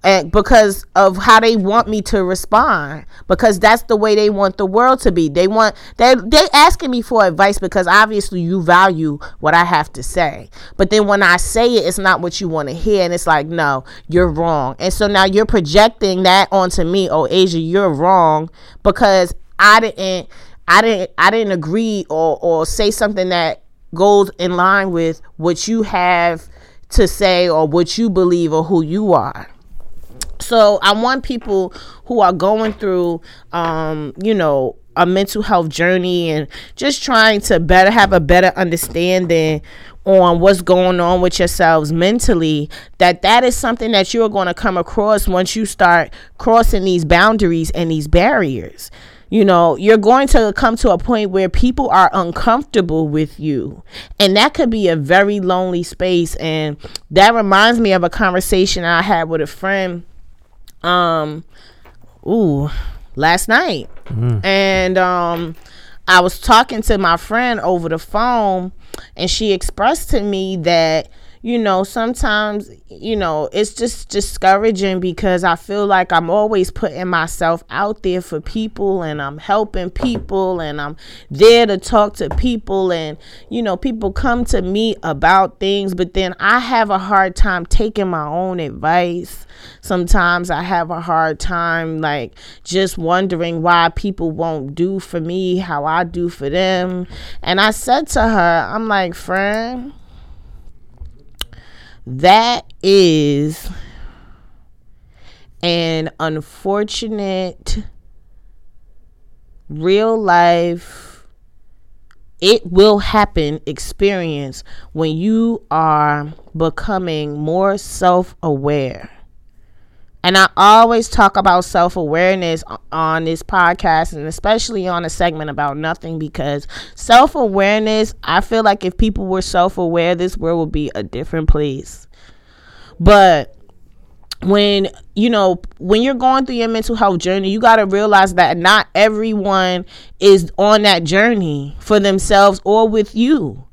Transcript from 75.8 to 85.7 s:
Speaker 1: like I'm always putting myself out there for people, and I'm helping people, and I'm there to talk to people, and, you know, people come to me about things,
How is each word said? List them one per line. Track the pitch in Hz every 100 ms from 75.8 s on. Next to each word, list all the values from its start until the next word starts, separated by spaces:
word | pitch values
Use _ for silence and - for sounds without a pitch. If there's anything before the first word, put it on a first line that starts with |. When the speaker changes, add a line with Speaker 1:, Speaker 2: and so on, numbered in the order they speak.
| 202
Speaker 1:
like | 185 180
I'm | 170 170
always | 202 214 214 185
putting | - 190 147 185
myself | 170 160 - 165 170 -
out | 139 202 220
there | 190 180
for | 175 156
people, | - 220 220 - 202 190
and | 160 151
I'm | 139 151
helping | - 208 214 190 180
people, | - 254 226 - 196 185 180
and | 156 151
I'm | 147 156 - - -
there | 139 220 233 233
to | 190
talk | - 226 208 -
to | 156
people, | - 254 226 - 196 190
and, | 170 156 156 - - -
you | 233
know, | 220 190
people | 269 226 202
come | 190 262 240 240
to | 226
me | 180 202 226 -
about | - 147 165 190 190 _
things, | 190